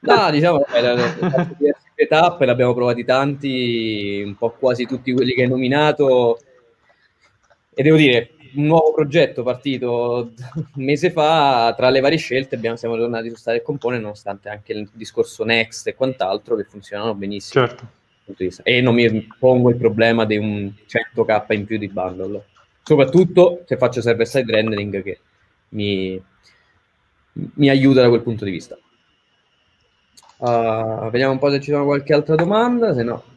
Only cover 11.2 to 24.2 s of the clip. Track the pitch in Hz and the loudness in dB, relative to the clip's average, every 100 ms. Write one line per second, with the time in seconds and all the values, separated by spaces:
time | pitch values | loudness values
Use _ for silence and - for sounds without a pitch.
11.2 | 151 160 143 127 117 113 123 135 131 160 | 4 4 4 4 2 2 2 4 2 0
12.2 | - 127 123 127 113 117 117 113 117 117 | -2 -4 -4 -6 -6 -6 -4 -2 -2 -4
13.2 | 113 117 - 117 117 143 117 123 107 104 | -8 -10 -4 -4 -4 -6 -4 -4 -8 -12
14.2 | - 98 101 104 - 107 104 117 110 - | -12 -12 -12 -16 -12 -12 -12 -14 -14 -4
15.2 | 117 - 110 117 113 - - - 131 131 | -4 -4 -2 0 -2 -6 -10 -4 -4 -2
16.2 | 92 104 - 113 101 104 98 101 110 98 | -4 -4 -4 -6 -6 -14 -14 -8 -6 -6
17.2 | 98 101 - - 123 - 120 _ _ _ | -8 -10 -4 0 0 -2 -20 _ _ _
18.2 | _ 98 92 - - 123 127 120 117 110 | _ -8 -8 -6 0 2 2 2 2 0
19.2 | 104 - 127 127 123 120 113 107 113 117 | -6 -2 2 4 4 2 0 2 2 2
20.2 | 110 107 107 104 101 101 _ 117 - - | 0 0 -2 -6 -8 -12 _ -6 -6 -4
21.2 | 107 107 - 110 98 110 101 95 92 92 | 0 0 0 -4 -4 -6 -6 -8 -8 -8
22.2 | 95 104 - _ _ _ - 151 135 170 | -10 -10 -14 _ _ _ 0 2 4 4
23.2 | 175 180 175 175 - 127 127 123 113 113 | 4 6 4 4 -6 -2 -2 0 -2 0